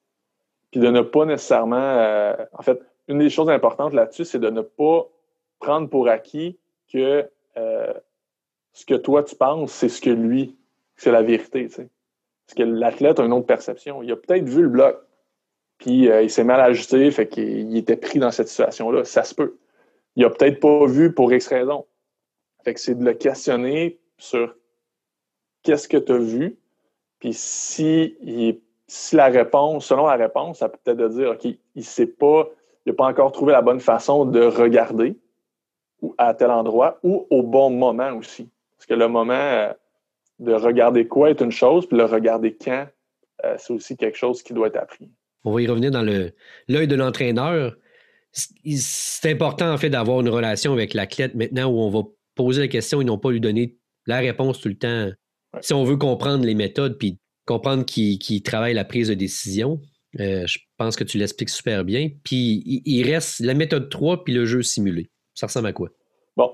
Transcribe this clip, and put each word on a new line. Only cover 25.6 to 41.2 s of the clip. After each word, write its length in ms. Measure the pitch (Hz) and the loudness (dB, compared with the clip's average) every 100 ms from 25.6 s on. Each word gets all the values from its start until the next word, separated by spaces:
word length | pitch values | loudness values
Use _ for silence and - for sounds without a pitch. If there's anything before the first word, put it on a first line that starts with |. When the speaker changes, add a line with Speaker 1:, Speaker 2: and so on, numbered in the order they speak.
Speaker 1:
qu'est-ce 240 | - 147 - | 0 0 2
que 120 | 147 | -2
t'as 180 | 135 123 | 2 0
vu, 400 | 113 117 175 - _ _ _ _ _ _ | 0 -2 -6 -8 _ _ _ _ _ _
puis 140 | 123 | -10
si, 840 | 110 - - - - 156 160 160 - | -8 -10 -10 -10 -4 0 2 0 -4
il 260 | 254 117 113 | -10 -2 -2
est, 120 | 110 _ _ _ | -2 _ _ _
si 280 | - - 156 | -16 0 4
la 100 | 135 | 6
réponse, 580 | 123 113 143 143 151 | 6 4 2 2 -2
selon 220 | - 135 151 | 0 2 2
la 100 | 127 | 2
réponse, 440 | 110 131 160 160 | 0 -2 -6 -6
ça 80 | 113 | -6
peut 80 | - | -6
peut-être 140 | - 117 | -4 -2
de 120 | 113 | -2
dire, 220 | 117 131 | -2 -4
OK, 120 | 113 120 - _ | -4 -8 -10 _
il 100 | - | -18
sait 220 | - - 117 | -14 -2 -2
pas, 420 | - 143 156 151 - _ _ - | 2 4 4 2 -8 _ _ -8
il 40 | |
a 40 | |
pas 120 | 113 131 | 0 0
encore 240 | 127 135 | 2 0
trouvé 200 | - 139 | 2 4
la 80 | 131 | 4
bonne 200 | 117 127 | 4 2
façon 440 | - 113 - 143 | 2 0 2 2
de 160 | 131 120 | 2 4
regarder 760 | 120 117 117 117 113 110 123 202 _ _ _ _ _ _ _ _ | 4 4 4 4 2 0 -2 -2 _ _ _ _ _ _ _ _
ou 140 | - - | -12 0
à 160 | 120 | 0
tel 160 | 113 123 | 2 2
endroit 480 | 120 113 113 151 - | 2 0 2 2 0
ou 240 | 180 196 - | -2 -2 0
au 120 | 135 | 0
bon 260 | 117 135 135 | 2 2 2
moment 440 | 127 127 113 135 | 2 0 0 -6
aussi. 340 | 117 110 - 117 _ _ _ | -8 -14 -18 -20 _ _ _
Parce 100 | - | -4
que 80 | |
le 140 | 117 117 | 0 2
moment, 260 | 117 117 | 2 0
euh, 380 | 127 143 117 104 - _ _ _ _ _ _ | 0 0 0 -2 -6 _ _ _ _ _ _
de 160 | 120 | 0
regarder 520 | 110 120 120 117 120 117 | 2 2 4 4 4 2
quoi 240 | 139 | 4